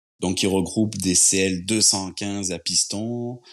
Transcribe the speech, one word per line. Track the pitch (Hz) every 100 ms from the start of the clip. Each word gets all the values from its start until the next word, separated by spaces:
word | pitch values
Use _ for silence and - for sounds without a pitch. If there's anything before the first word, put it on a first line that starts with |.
| _ _
Donc, | 92 92
qui | 101
regroupe | 95 87 - 107 104
des | 95 90
C | - 95
L | 95 92 92
deux | 110
cent | 101 98 95
quinze | 90 101 101 92
à | 85
piston. | - 90 - 101 113 120 120 123 -